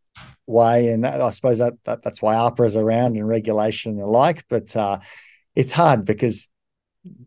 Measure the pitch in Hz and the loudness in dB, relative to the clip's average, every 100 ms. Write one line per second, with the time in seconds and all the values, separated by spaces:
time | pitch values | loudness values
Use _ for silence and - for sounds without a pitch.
0 | _ - - _ - 113 117 120 120 113 | _ -20 -20 _ -2 2 4 4 2 0
1 | 127 143 123 - 131 117 120 120 - 117 | -2 -2 -4 -2 -2 0 -2 -4 -8 -8
2 | 113 - 107 113 117 120 117 107 110 113 | -8 -4 0 2 0 2 0 2 0 2
3 | 123 110 107 113 110 107 110 104 113 104 | 0 -2 -2 -2 0 -2 -2 -4 -8 -8
4 | 101 117 156 156 _ 117 101 113 101 98 | 0 2 2 0 _ -6 -4 -4 -2 -4
5 | - - - _ _ - 127 156 160 120 | -8 -20 -20 _ _ -2 -2 2 4 4
6 | 95 107 123 104 - _ _ _ _ _ | 0 -2 -2 -4 -12 _ _ _ _ _
7 | 180 - | -20 -20